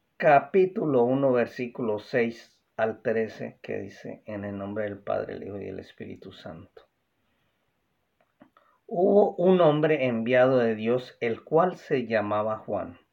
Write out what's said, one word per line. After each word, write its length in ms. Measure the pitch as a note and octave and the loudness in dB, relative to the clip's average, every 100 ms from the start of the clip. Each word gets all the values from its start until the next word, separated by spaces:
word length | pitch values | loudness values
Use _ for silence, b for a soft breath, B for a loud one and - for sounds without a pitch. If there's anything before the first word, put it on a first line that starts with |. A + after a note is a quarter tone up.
| _ - | _ 0
capítulo 840 | E3+ C#3 - G3 F#3 A3+ D#3 C3 | 6 6 6 2 2 0 0 2
uno, 280 | A#2+ C3+ C3+ | 2 2 2
versículo 680 | B2 A2+ - A#2+ - A#2 G#2 | 2 0 -4 -8 -6 -4 -4
seis 560 | - B2+ A#2 A2+ - _ _ - | -4 -2 -2 -4 -18 _ _ -4
al 260 | A2+ A2 | -4 -4
trece, 560 | A#2+ A2 A2 - A#2 - | -4 -2 -4 -6 -14 -14
que 160 | - G#2+ | -12 -10
dice, 420 | G2 - A#2+ - - | -10 -14 -16 -16 -12
"En 200 | G#2 G2+ | -10 -8
el 120 | G2+ | -8
nombre 260 | G2 G#2 | -8 -6
del 160 | G#2+ G2+ | -8 -8
Padre, 340 | G2+ G2+ G#2 | -6 -6 -6
el 100 | G2 | -10
Hijo 160 | G2 G2+ | -12 -12
y 80 | G2 | -10
el 120 | F#2 | -12
Espíritu 520 | F#2 - G2+ F#2 F#2+ | -16 -18 -16 -16 -18
Santo. 520 | F#2 - E2 F#2 - _ _ _ _ _ _ _ _ _ _ _ _ _ _ _ _ _ _ b b - | -18 -18 -18 -20 -20 _ _ _ _ _ _ _ _ _ _ _ _ _ _ _ _ _ _ b b -10
Hubo 500 | G3 G3 G3+ F#3+ - | 0 2 4 2 2
un 260 | F3+ F#3 | 2 6
hombre 440 | E3 D3 D#3 D3+ B2+ | 6 4 2 2 0
enviado 540 | A2+ A2+ B2+ C3 C3 | -2 0 4 4 4
de 160 | A#2 G#2+ | 2 0
Dios, 420 | A2 B2+ - - | 0 -2 -2 -6
el 240 | A#2 A2+ | -6 -6
cual 320 | - D#3 F#3 - | 0 2 2 -2
se 300 | - C#3 A2+ | -4 -4 0
llamaba 540 | A2 G#2 G#2 G#2+ G#2+ | -2 0 -2 -2 -6
Juan. 400 | - G2 F2 F2 _ | -6 -6 -8 -14 _